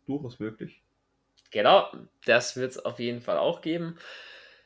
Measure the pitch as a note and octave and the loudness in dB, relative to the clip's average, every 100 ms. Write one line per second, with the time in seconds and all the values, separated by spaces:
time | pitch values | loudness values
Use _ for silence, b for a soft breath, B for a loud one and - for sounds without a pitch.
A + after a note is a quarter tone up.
0 | - C#3+ C3 - G#2+ - - _ _ _ | -8 -8 -8 -10 -10 -10 -16 _ _ _
1 | _ _ _ _ _ A2 A2+ F#3 - - | _ _ _ _ _ 2 6 6 4 -10
2 | - _ - A#2 - B2+ C3 - - A#2+ | -20 _ 4 4 4 -6 -6 -6 -8 -6
3 | A#2+ A#2+ - E2+ C#3 E3+ D#3+ E3+ E3 E3 | -6 -6 -2 0 0 -2 -4 -4 -6 -10
4 | B B B B B B | B B B B B B